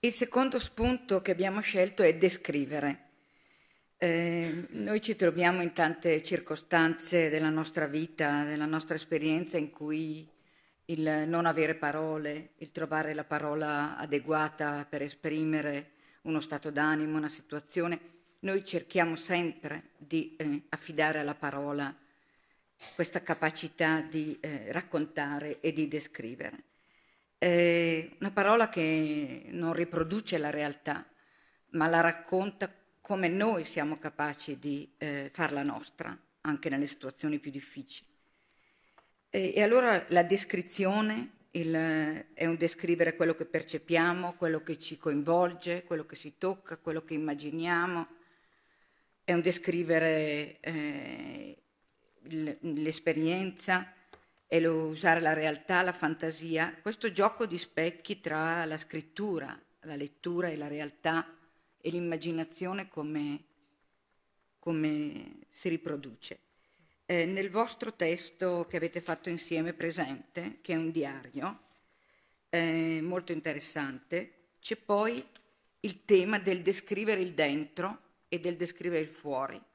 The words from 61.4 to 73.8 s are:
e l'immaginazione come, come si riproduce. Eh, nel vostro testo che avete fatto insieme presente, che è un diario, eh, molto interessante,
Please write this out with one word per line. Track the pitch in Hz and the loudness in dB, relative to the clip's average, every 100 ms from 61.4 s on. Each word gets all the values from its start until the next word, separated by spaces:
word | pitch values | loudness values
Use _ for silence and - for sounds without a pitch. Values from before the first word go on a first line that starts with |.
| _ _ _ _ | _ _ _ _
e | 170 | -4
l'immaginazione | 175 170 160 160 165 160 - 185 196 196 | -2 -2 -2 -2 -4 -6 -6 -6 -6 -8
come, | - 147 156 147 147 - _ _ _ _ _ _ _ _ _ _ _ | -8 -4 -2 -2 -6 -10 _ _ _ _ _ _ _ _ _ _ _
come | - 160 156 151 147 151 - - - | -4 -2 0 -2 -4 -8 -16 -20 -20
si | - 180 | -8 -4
riproduce. | 165 165 147 139 113 - - _ _ _ _ _ _ _ | -4 -4 -8 -8 -14 -14 -16 _ _ _ _ _ _ _
Eh, | 175 | 0
nel | 165 190 196 | 0 -2 -2
vostro | 190 240 - 220 | 0 -2 -4 -10
testo | - 165 175 - _ 185 175 170 | -2 -2 -2 -6 _ -2 -2 -2
che | 175 | -4
avete | 165 175 | -4 -4
fatto | 165 160 - | -6 -6 -4
insieme | 170 - 165 165 | -6 -4 -2 -2
presente, | 170 165 165 135 135 - - 170 - | -2 -4 -2 -4 -6 -10 -12 -10 -12
che | - | -4
è | 165 | -2
un | 160 | 0
diario, | 165 143 135 123 139 180 220 _ _ _ _ _ _ _ _ _ | -2 -4 -6 -12 -8 -8 -10 _ _ _ _ _ _ _ _ _
eh, | 170 165 165 165 160 | 0 2 0 0 -2
molto | 165 180 175 | -2 -4 -4
interessante, | 160 156 147 143 156 | -6 -4 -6 -6 -6